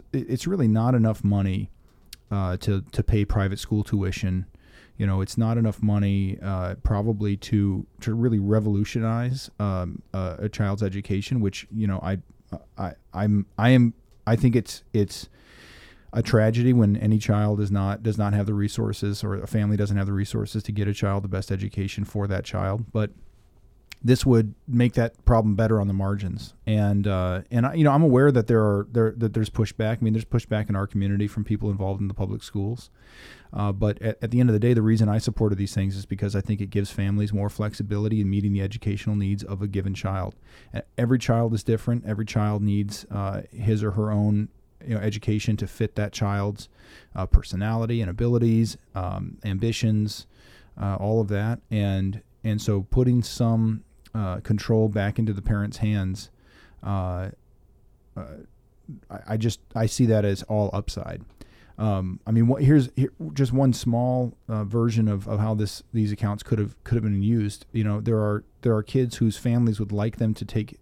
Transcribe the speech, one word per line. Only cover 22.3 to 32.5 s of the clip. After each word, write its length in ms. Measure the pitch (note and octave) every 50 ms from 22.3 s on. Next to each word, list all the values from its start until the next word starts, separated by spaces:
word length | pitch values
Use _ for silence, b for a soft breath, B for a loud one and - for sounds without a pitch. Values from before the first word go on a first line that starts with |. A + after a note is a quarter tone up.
| F#2+ F#2+ -
child. 400 | - - F#2+ F#2+ F#2+ G2 A2+ A2+ - -
But 160 | A2 G#2+ G2+ - - - - - - _ _ _ _ _ - _ _ _ - - - -
this 200 | A#2 C3 - -
would 300 | C3 B2 A#2 A2 G#2 - _ -
make 260 | - B2 A#2+ B2 A#2+ -
that 320 | B2 A#2 A#2 - _ -
problem 300 | - A#2+ A2+ G#2+ A2 G2+
better 260 | F#2+ F#2+ F#2 A2+ G#2
on 60 | G2
the 60 | G2+ F#2+
margins. 600 | G2 F#2+ G2 G2+ G2+ G2+ F2+ - G#2 - - - - -
And, 400 | A2 G#2+ G#2+ G#2 G2+ G2+ G2+ G2
uh, 340 | G#2 F#2+ F#2 F#2 F2+ F2+ F#2+ - -
and 160 | A#2 A#2 A#2+
I, 80 | C3 -
you 100 | D#3+ D3
know, 80 | D3
I'm 120 | C#3 D3 E3
aware 280 | D3+ B2 B2+ C#3 D3
that 140 | C3 A#2+ G#2+
there 160 | - A#2+ A2
are, 260 | G#2+ G#2 G2+ G2+ G#2 -
there, 240 | A2+ A#2+ A2+ A2 A2
that 160 | A#2+ A#2 G#2+ G2+
there's 160 | A#2 G#2+ -
pushback. 440 | - - G#2+ - - - A2 A2 A2+
I 40 | -
mean, 120 | A2+ A2 A2
there's 100 | A2 G#2+
pushback 460 | - - A#2 - - A2 G#2+ G#2 -
in 60 | G#2
our 100 | G2 G2
community 420 | - - G2+ G2 G2 G2+ G2+ G#2
from 180 | G2+ - G#2+ G#2
people 260 | - G#2 G2+ A2 G#2
involved 280 | G2 G2+ F#2+ G2 G2 G2
in 100 | G2+ F#2+
the 40 | F#2+
public 300 | - G2 G2 G#2+ A2 -
schools. 480 | -